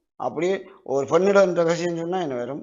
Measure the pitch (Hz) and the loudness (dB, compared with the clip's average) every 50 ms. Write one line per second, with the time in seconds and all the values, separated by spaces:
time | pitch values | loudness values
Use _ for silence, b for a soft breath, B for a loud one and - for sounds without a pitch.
0 | _ _ _ - - 127 113 147 165 185 196 190 190 B B B B - 131 135 | _ _ _ -8 -8 -6 -4 -2 -2 -2 -2 -4 -6 B B B B -4 -4 -2
1 | 135 113 151 170 185 202 196 202 196 180 175 175 170 165 170 160 170 175 170 165 | 0 2 2 2 4 4 6 6 4 4 4 2 2 2 2 0 -2 -4 -4 -4
2 | 165 170 180 190 175 143 131 120 120 120 139 156 | -4 -4 -4 -4 -4 -4 -4 -6 -6 -6 -8 -10